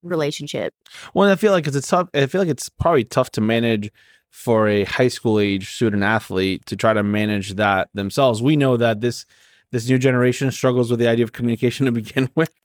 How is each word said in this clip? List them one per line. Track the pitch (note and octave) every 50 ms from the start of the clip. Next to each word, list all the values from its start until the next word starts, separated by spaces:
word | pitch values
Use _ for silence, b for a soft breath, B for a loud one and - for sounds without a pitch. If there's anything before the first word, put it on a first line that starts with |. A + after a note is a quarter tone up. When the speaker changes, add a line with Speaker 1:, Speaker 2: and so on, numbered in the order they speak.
Speaker 1:
relationship. | - E3+ F3+ D#3+ D3 C#3+ - - C#3+ C#3+ - B2 F2 D#2 - _ B B B B B B B
Speaker 2:
Well, | - G3 G3+
I | F#3+
feel | - G#3+ G#3
like | G3 F3+ C#3+
it's, | D3 C3+
it's | C#3+ - -
tough. | F#3+ F3+ F3+ F3+ -
I | C#3+ C#3
feel | C3+ - F#3
like | G3+ E3
it's | C#3 - - -
probably | - - - E3+ E3+ C3+ A2
tough | - - C3 B2+ -
to | - -
manage | G#2+ A2 A2+ A#2 A#2 A#2 A2+ G#2+ G#2 G#2+ b b b b b b b b
for | _ - - B2 A2+ A2 G#2+ G#2
a | G#2 G#2 G2
high | - - - C3 B2
school | - - - A#2 G#2+ G#2+
age | G#2 G2+ G2 F#2+ G2 - -
student | - B2 A2 G2+ G2+ G2
athlete | G#2 A2+ G#2+ - - F#2+ F#2 F#2+ F#2+ F#2 - -
to | - G#2
try | G2 - A2+
to | G#2+ G#2+
manage | G#2 G#2 G#2 G#2 G#2+ G#2+ G#2 G2+ F#2 G2+ F#2+
that | G2 G#2+ G2+ G2 F#2+ - -
themselves. | - G2+ G2 G2 - C#3+ C#3 B2+ A2+ G#2
We | A#2 C#3+ D#3
know | D3 C#3 C3 B2+
that | A#2 A#2+ A2+ A2+ G#2
this, | A2+ A#2+ A#2 - - b b b b b b b b b
this | - A#2+ A2 B2
new | C3 B2+
generation | B2+ C3+ B2+ B2 B2 B2+ B2 - C#3 C3
struggles | - - - C3 B2 B2+ B2 A#2
with | B2 A2+
the | A#2+ A#2
idea | A#2 A#2+ A#2+
of | A2+
communication | - - A#2+ A#2+ A#2 - - A#2+ - - C#3
to | B2+
begin | A#2 A#2 G#2+ - - C3+ C3 B2+
<laughs> | -
with. | D#3 D#3+ - - _